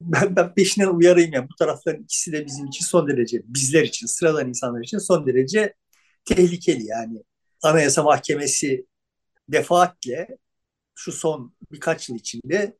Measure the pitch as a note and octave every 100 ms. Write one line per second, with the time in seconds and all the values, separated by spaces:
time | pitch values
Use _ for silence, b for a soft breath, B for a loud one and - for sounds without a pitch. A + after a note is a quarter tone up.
0 | E3+ C#3+ G3+ F#3 F3 - F#3+ G#3 F#3+ F3
1 | F3 F3 E3 C#3 C3 - D#3 C#3+ E3+ -
2 | - - F3 D3+ D3 C#3 C#3 - - F3
3 | C#3+ B2 A#2 A#2+ A2+ C3+ C3 D#3 D3 -
4 | A#2 - E3 D3+ B2+ B2 B2 A#2+ A#2+ G#3
5 | F#3 E3+ D#3 B2+ C3 G#3 G3+ - _ _
6 | _ _ - - F3 F3 - C3+ G#2+ A2+
7 | A2+ A2 _ _ _ - D#3 D#3+ C#3+ -
8 | D3+ C3+ - D3 D3 - C#3 C3 - _
9 | _ _ _ _ - D3+ D3+ F3 F3+ -
10 | B2+ C#3 F3+ C4 _ _ _ _ _ -
11 | - - D#3+ D3 A#2+ _ - D3 - -
12 | - A#2 - A#2 B2+ F#3+ G#3